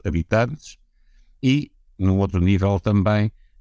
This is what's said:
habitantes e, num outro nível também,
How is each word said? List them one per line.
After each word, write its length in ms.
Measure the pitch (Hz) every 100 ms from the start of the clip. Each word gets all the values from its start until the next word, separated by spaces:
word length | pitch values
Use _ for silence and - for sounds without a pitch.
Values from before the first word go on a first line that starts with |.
habitantes 720 | 98 82 - 110 123 151 - - _ _ _ _ _ -
e, 300 | 131 143 - _ _ -
num 180 | 95 95
outro 240 | 98 95
nível 380 | 92 95 98 98
também, 520 | 107 101 101 104 107 - - _